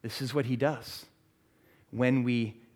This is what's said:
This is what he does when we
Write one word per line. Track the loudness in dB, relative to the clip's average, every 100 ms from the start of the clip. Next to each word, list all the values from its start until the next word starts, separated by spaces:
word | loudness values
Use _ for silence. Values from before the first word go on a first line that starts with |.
This | -8 -6
is | -2
what | 0
he | 0
does | 2 2 0 -10 -16 -18 _ _ _ _ _ _ _ _
when | 0 4 4
we | 4 2 0 -6 -20